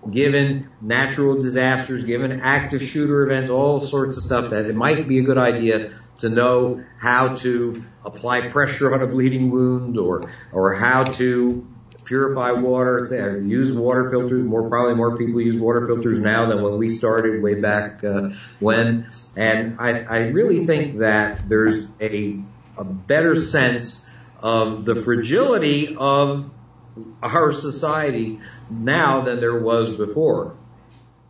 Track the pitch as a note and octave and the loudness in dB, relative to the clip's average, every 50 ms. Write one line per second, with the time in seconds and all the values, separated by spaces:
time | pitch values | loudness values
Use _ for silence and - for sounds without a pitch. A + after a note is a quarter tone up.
0 | - A2 G2 B2 C#3+ D3 C#3 C#3+ C#3 C#3 C#3 C#3 C3+ - - - A2 G#2+ A#2 B2+ | -10 -6 -2 0 2 2 4 2 2 2 0 -4 -6 -10 -16 -14 -6 -2 0 0
1 | C3+ C3 C3+ C#3+ C#3+ C#3 C3+ C3+ C3 B2+ A#2+ C3 B2+ C3 C3 B2+ - - C3 A#2+ | 0 0 0 0 0 2 2 0 -2 -2 0 2 2 2 2 2 0 -4 -6 -6
2 | A2+ A2+ A#2 A#2+ C3+ C3 B2+ C3 B2+ C3 C#3 C#3+ C#3 - C#3+ C3 C3+ C3+ - D#3 | -4 -4 -2 -2 -2 -2 -4 -2 0 0 0 0 0 -2 -4 -4 -4 -4 -2 -2
3 | D3 D3 D3 C#3+ C#3 C3 C3+ C3 C3 C3 B2 C3 C#3 C#3+ D3 C#3 C#3 C3+ - C#3 | 0 2 2 2 2 2 2 0 0 0 0 2 2 2 2 0 -2 -2 -2 -2
4 | C3+ C3+ C3 - - - C3 A#2+ A#2+ A#2 A2 G#2 G#2+ G#2+ G#2+ A2 A#2 C#3+ D#3 D3 | -2 -2 -4 -6 -4 -2 0 0 0 -2 -2 -4 -2 -2 -2 0 2 2 2 2
5 | D#3 C3 C3 C3 B2+ C3+ C3 C3 B2+ A#2+ A#2 A#2 A#2 A2+ A2 G#2+ A2 G#2 - - | 0 0 2 2 2 2 2 4 4 2 2 2 2 2 2 0 -2 -6 -12 -18
6 | - - - - - A2+ A2+ A#2+ A#2+ B2+ B2 B2 B2 B2+ B2 B2 - - - - | -20 -20 -14 -6 -4 0 2 2 4 4 4 4 2 0 -2 -6 -10 -18 -18 -4
7 | - A#2+ B2 B2+ C3 B2+ C3 B2 B2+ B2 B2 A#2+ A#2+ A#2 A#2 A2+ - - - - | 0 2 4 4 4 2 0 -2 -4 -2 -2 0 -2 -4 -6 -8 -14 -18 -20 -16
8 | - G#2 - - - A#2+ B2 B2 A#2+ A#2+ - C#3+ C#3+ C3+ - - C#3 C3+ C3 C3 | -16 -16 -14 -8 -4 -2 -2 -2 -2 -2 0 0 0 0 0 0 0 2 2 2
9 | C3 A#2+ C3 C3 B2+ C3 B2+ C3 C3 B2+ B2 B2+ B2+ B2+ B2+ B2 B2 B2 A#2 A2 | 0 0 0 2 2 2 2 2 0 2 2 2 2 2 2 0 -2 -4 -2 -2
10 | F#2 F2+ F2+ F2+ - - - - - - - F#2+ F#2+ G2 G2 G2 A2 B2 B2+ C3 | 0 0 -2 -2 -6 -10 -16 -18 -20 -6 -2 2 2 2 2 2 2 4 4 4
11 | C3 C3 B2+ - B2+ B2+ B2 B2 B2 B2 B2 B2 B2 - - - - - - - | 2 2 0 0 0 2 2 2 2 2 0 -2 -6 -14 -20 -20 -20 -20 -20 -20
12 | - - B2+ C3 C3+ C3+ C#3 C3+ B2 B2 A#2+ A#2+ B2 B2+ B2+ B2+ B2+ B2+ B2+ A#2+ | -10 -4 0 0 0 0 0 0 0 0 0 0 2 2 2 2 2 2 2 0
13 | B2 A2+ B2+ A#2+ G2+ G2+ G2 G2+ G2 G2+ A2+ B2+ C3+ C3 C3 A#2 A#2 B2 B2+ B2+ | 0 -2 -4 -2 -2 -2 -2 -2 -2 0 0 2 2 0 0 0 0 2 2 2
14 | B2+ B2+ B2+ B2 B2+ B2 B2+ B2+ B2 A2+ A2 A2+ A2 A2+ A#2 A#2+ B2 A#2+ A#2+ A2+ | 0 2 0 0 0 0 0 0 0 0 0 0 0 0 0 2 2 2 2 2
15 | A#2 A#2 A#2 A#2+ A#2+ A#2+ A#2 A#2+ A#2 A#2 A#2 A2+ A2 A2+ A#2 A#2 A#2 A#2 A#2 A#2 | 2 0 0 0 -2 0 0 0 0 0 0 2 2 2 2 2 2 0 -2 0
16 | A#2 A#2 A2 G2+ G#2 G#2+ G#2+ A2+ A#2 A2+ A2 G2+ G2+ G2+ G2+ G#2 A2+ A2+ A2+ A2+ | 0 0 0 0 2 2 2 2 2 2 2 2 0 0 0 0 0 -2 -2 0
17 | A#2+ A2+ A2 A2+ A2 A2 G#2+ G2 G2+ G2+ G2+ G2+ G2+ G#2 G#2 G#2 G#2 G#2 - - | 0 2 2 2 2 0 0 0 0 0 0 0 0 0 0 0 -2 -4 -10 -6
18 | - G2+ G2 G2 G2+ G2 G2 - - - - - G2+ G#2+ A2 A#2 A#2 A#2 A#2 A#2 | -4 -2 -2 -2 -2 -4 -8 -10 -18 -20 -10 -2 0 2 2 2 2 2 0 -2
19 | A#2 - - - - - - F#2+ A2 A2 A2 A2 A2+ A2+ A2+ - A#2+ A#2+ A#2 A#2 | -4 -8 -18 -20 -20 -16 -6 -2 0 0 0 0 -2 -4 -6 -4 -2 -2 -2 -4
20 | - A2+ A2+ A2+ A#2 A#2+ C3+ F3 A3+ A#3+ F#3 E3 E3+ E3 D#3+ D3 D3 C#3+ C#3 G#2 | -4 -4 -2 -2 -2 0 2 2 2 2 2 2 2 2 2 0 0 -2 -2 0
21 | A2+ A2 G#2+ G#2+ G#2+ G#2 G#2 F#2+ F#2+ G2 A2 A2 A2 A2 G#2+ G#2+ - - - - | 2 2 4 2 2 0 -4 -6 -4 0 2 2 4 2 2 0 -4 -10 -10 -8
22 | A2 A2 G#2 G#2 G#2 G2+ G2+ G2 G2 - - - - - - - G2+ F#2+ F#2+ F#2+ | -6 -4 -4 -4 -4 -4 -6 -8 -10 -14 -18 -20 -20 -20 -14 -12 -10 -10 -10 -10
23 | - - C#3+ D#3 E3 E3 E3 E3 C3+ - - D3+ C3 B2 A#2+ A#2+ A#2 - - - | -2 0 0 2 4 2 2 2 0 0 0 2 2 2 0 -2 -6 -8 -12 -14
24 | - - - - - - - - - A2 A2+ A2+ A2 A2 G#2+ G#2+ G2+ A2+ A2+ - | -16 -18 -20 -20 -20 -20 -20 -8 -4 0 2 2 2 0 -2 -6 -2 -2 -2 -2
25 | G#2+ A2+ A#2+ A#2 A2+ A2 C#3+ G#3 C4+ C#4+ B3 G#3 D#3+ D3 D3 C#3+ D3+ D3 D#3 - | 0 0 0 0 0 0 2 2 4 4 2 2 2 2 0 0 -2 -4 -6 -2
26 | C3+ C#3 C#3 C#3+ C#3+ C#3+ C#3+ C#3+ C#3+ - - - - - - - - - - A2+ | 0 2 4 4 2 2 0 -4 -6 -10 -14 -20 -20 -20 -20 -20 -20 -20 -18 -18
27 | A2+ - - - - A#2+ A2+ E3 D#3+ D3+ C#3 - D3 D3 C3 - E3 D#3 D3+ D#3 | -18 -18 -16 -10 -8 0 2 4 4 4 2 0 -6 -8 -6 -4 -4 -2 -2 -2
28 | D3+ C#3+ B2+ A#2 A2+ A2 A2 - - - - - - - A2+ A2+ A2+ B2+ D3 E3+ | -2 -2 -2 -2 -4 -6 -6 -12 -14 -20 -20 -20 -16 -12 -10 -6 -2 0 2 2
29 | E3 C#3+ C3+ C3+ C3 B2+ B2 B2 A#2 A#2 A#2+ A#2 A2 A2+ A#2 A#2 A2+ G#2+ G#2+ G2 | 2 2 2 2 0 0 -2 0 0 0 0 0 0 2 2 2 0 0 -2 -4
30 | G#2 G2 - D3 D#3+ D3+ - - - - - - - - - - - - - - | -4 -4 -2 0 2 2 2 0 -2 -8 -12 -18 -20 -20 -20 -20 -20 -20 -20 -20
31 | - - _ _ _ | -20 -20 _ _ _